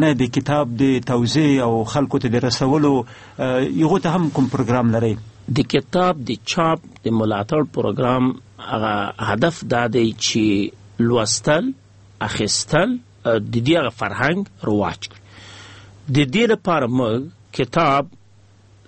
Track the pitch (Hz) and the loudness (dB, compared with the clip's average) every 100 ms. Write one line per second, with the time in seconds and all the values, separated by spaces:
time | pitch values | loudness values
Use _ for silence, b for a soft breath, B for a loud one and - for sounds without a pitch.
0 | 156 123 123 135 131 147 131 117 135 127 | 2 2 0 -2 0 0 -2 0 2 2
1 | 123 123 117 143 151 135 117 113 110 147 | 0 0 0 2 2 2 2 0 -2 -2
2 | 131 127 127 120 127 - 135 151 147 135 | 0 -2 0 0 0 0 0 2 2 2
3 | 120 B B - 131 127 143 139 156 190 | -2 B B -6 -2 0 0 0 2 2
4 | 175 180 156 147 120 131 113 123 117 113 | 2 0 0 0 0 0 0 2 2 2
5 | 113 98 - - - 120 - 143 - 180 | 0 -2 -8 -14 -4 -2 0 -2 0 0
6 | 180 160 117 117 - - 165 160 - - | 2 0 -6 -8 -4 -2 0 -2 -6 -8
7 | 110 113 110 101 104 156 135 - 113 104 | -2 0 0 -2 0 -2 0 -2 -2 0
8 | 123 127 127 - - - 110 110 110 104 | 0 2 0 -2 -12 -20 -8 -4 -2 -2
9 | 98 - 107 107 165 165 - 120 120 120 | -4 -4 -2 0 0 -2 -2 -2 0 2
10 | 113 107 - 117 107 101 98 - - - | 0 -2 -2 0 2 0 -2 -8 -8 -2
11 | 117 120 107 - - 156 254 262 - - | 2 2 0 -2 0 0 0 -6 -16 -20
12 | - - 208 - 208 - - 151 220 247 | -20 -10 -6 -4 -2 -4 0 0 0 -4
13 | - - 120 113 107 117 123 165 123 - | -10 -6 -2 0 0 -2 2 2 0 -4
14 | 104 101 139 180 202 - 127 104 90 - | -6 -2 0 0 -6 -8 -2 0 0 -6
15 | - - B B B B B B B - | -14 -18 B B B B B B B -14
16 | - 135 139 190 233 220 190 160 120 127 | -2 0 2 2 2 0 0 -2 0 0
17 | 117 117 156 - _ - 127 165 160 139 | 0 -2 -6 -14 _ -6 -2 0 2 2
18 | 135 - _ _ _ _ _ - | -2 -10 _ _ _ _ _ -12